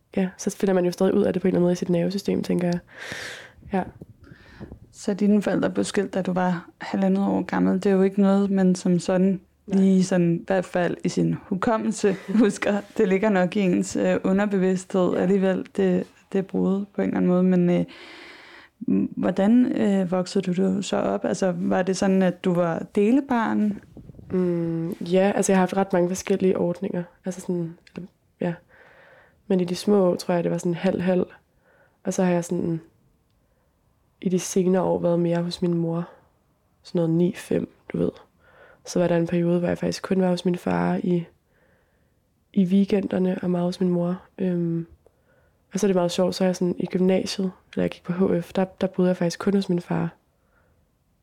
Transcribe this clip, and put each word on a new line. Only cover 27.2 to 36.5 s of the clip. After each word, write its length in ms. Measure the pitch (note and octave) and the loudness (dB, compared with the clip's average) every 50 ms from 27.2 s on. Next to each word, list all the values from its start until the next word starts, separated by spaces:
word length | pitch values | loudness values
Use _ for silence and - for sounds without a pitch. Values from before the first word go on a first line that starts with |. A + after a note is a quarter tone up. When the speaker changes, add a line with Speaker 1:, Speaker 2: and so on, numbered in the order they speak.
| - | -10
Speaker 1:
Altså 160 | F#3+ F3+ F#3 | -10 -10 -8
sådan, 360 | - - F3+ F3 E3 E3 E3+ - _ - - | -6 -6 -4 -4 -6 -6 -10 -14 _ -18 -16
eller, 120 | - F3 - _ _ _ _ _ - | -16 -16 -16 _ _ _ _ _ -6
ja. 120 | F3+ F3 E3 - - _ _ - - - - - - - - - _ _ _ _ _ | -6 -6 -6 -8 -12 _ _ -20 -20 -20 -20 -20 -20 -20 -20 -20 _ _ _ _ _
Men 120 | - G3 F3+ | -2 0 0
i 40 | F3+ | 0
de 100 | F3 F3+ | -2 -4
små 360 | - - G#3 G#3 G3+ F#3 F3+ | -4 0 2 2 4 4 2
år, 40 | F3+ | 0
tror 180 | - - - F3+ | 0 -2 -2 -2
jeg, 100 | F3 E3+ | 0 0
det 80 | E3+ | -2
var 60 | E3+ | -2
sådan 160 | E3+ - F3 E3+ | -2 -2 -4 -4
halv-halv. 520 | D#3+ - F#3+ - - F3 F#3 F#3 F3+ - - - - _ _ _ _ _ _ _ _ _ _ _ _ - | -2 -2 -2 -2 0 0 0 0 0 0 -2 -6 -14 _ _ _ _ _ _ _ _ _ _ _ _ -8
Og 100 | G3 F#3 | -6 -2
så 100 | - F#3 | 0 2
har 80 | F3+ | 2
jeg 140 | F3 F3 E3+ | 2 0 -2
sådan 360 | - F3+ F3 F3 E3+ E3 D#3+ - - _ _ _ _ _ _ _ _ _ _ _ _ _ _ _ _ _ _ _ _ _ _ _ _ _ _ | -2 -4 -4 -2 -4 -4 -6 -8 -12 _ _ _ _ _ _ _ _ _ _ _ _ _ _ _ _ _ _ _ _ _ _ _ _ _ _
i 80 | - F#3 | -4 -2
de 100 | F#3 F3 | -2 -2
senere 420 | - - - G3 F3 F3+ F#3 F#3 F3 | -2 -2 0 0 2 2 2 2 2
år 160 | E3+ E3+ F3+ | 0 0 0
været 200 | F3 F3 E3+ E3+ | 0 2 2 2
mere 240 | F3 E3+ E3+ E3+ F3 | 2 2 0 0 -2
hos 180 | F3 F3 - | -4 -4 -4
min 120 | F3+ F3 E3+ | -2 -2 0
mor. 360 | E3+ E3 E3 E3 E3+ F3 - - - _ _ _ _ _ _ | 0 0 -2 -2 -4 -6 -8 -12 -20 _ _ _ _ _ _